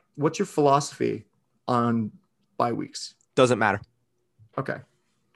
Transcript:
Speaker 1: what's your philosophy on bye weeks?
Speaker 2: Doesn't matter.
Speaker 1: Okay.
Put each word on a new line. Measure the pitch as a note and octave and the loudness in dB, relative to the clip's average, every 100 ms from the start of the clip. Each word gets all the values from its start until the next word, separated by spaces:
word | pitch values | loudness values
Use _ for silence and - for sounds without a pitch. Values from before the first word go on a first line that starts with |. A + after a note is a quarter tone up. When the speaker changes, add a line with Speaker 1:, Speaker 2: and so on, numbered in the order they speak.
| _ - | _ -4
Speaker 1:
what's | D3 D#3+ | -4 -2
your | F#3+ | -4
philosophy | - C#3+ C#3+ C#3+ - A#2+ A2+ - _ _ _ - | 2 4 4 0 -4 -4 -4 -12 _ _ _ -2
on | B2 A#2+ A#2 G#2+ - _ _ _ _ | 0 0 -2 -4 -10 _ _ _ _
bye | A#2+ | -2
weeks? | A#2 - - - - _ - | -2 -8 -12 -16 -18 _ 4
Speaker 2:
Doesn't | B2+ A#2 | 4 4
matter. | G#2+ G2 - _ _ _ _ _ _ - | 2 0 -6 _ _ _ _ _ _ -10
Speaker 1:
Okay. | C3+ - - _ _ _ _ | -8 -10 -12 _ _ _ _